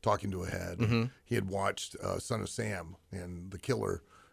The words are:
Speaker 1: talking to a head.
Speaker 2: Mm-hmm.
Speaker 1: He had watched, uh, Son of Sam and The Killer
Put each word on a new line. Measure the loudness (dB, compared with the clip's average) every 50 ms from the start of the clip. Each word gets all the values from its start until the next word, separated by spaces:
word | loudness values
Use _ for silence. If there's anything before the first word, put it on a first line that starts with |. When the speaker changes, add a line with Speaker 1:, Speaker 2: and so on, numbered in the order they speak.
Speaker 1:
talking | 6 4 4 4 2 -2
to | -2 -2
a | -2 -2
head. | -2 -2 -2 -4 0 2
Speaker 2:
Mm-hmm. | 4 6 6 4 4 2 -2 -10 _
Speaker 1:
He | 0 0
had | 2 2 2
watched, | 0 2 2 2 2 0 -6 -8 -8 -4
uh, | -2 0 0 0
Son | 0 -2 -2 -2
of | -2 -4
Sam | -4 -2 -2 -2 -2 -4 -6 -8 -12 -14 _ _
and | -8 -8 -6 -6 -8 -8 -8 -10
The | -10 -8
Killer | -2 0 0 2 2 0 0 -2 -4 _ -20 -20 -20 -20